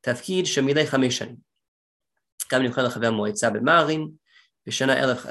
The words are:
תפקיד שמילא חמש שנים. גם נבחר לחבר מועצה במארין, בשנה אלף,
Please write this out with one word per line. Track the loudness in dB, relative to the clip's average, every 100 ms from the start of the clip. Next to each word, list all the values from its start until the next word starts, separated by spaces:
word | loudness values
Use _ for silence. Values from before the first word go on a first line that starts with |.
תפקיד | -4 -4 -2 -2 0
שמילא | 0 2 2 2
חמש | 2 2 0
שנים. | -6 -12 _ _ _ _ _ _ _ _ _ -14 -2
גם | 0
נבחר | 0 0
לחבר | -2 0 -2
מועצה | 0 -2 -2 -2
במארין, | 0 2 4 4 0 -4 -12 _ _ _ _ -10
בשנה | -2 2 2
אלף, | 2 -2 -6